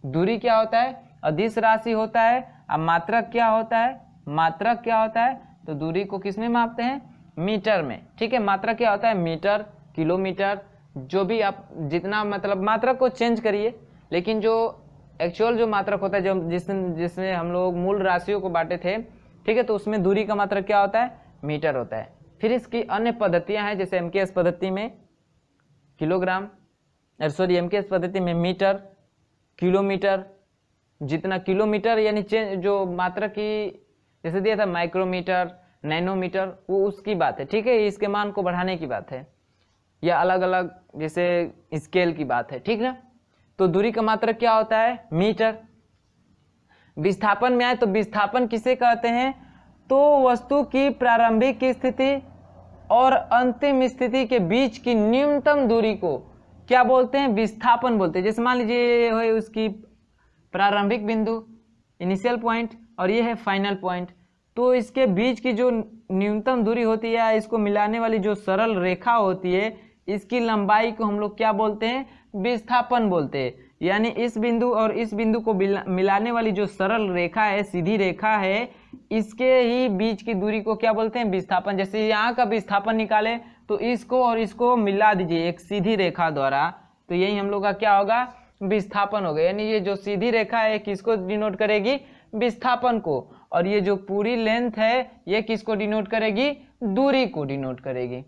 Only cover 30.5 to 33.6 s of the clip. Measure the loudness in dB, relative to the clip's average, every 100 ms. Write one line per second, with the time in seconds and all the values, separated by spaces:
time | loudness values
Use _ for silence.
30.5 | _ _ _ _ _ -6 -4 -2 -4 0
31.5 | 0 2 0 0 2 2 0 0 -2 -2
32.5 | -2 0 0 -2 -2 -4 -2 -6 -4 -4
33.5 | -4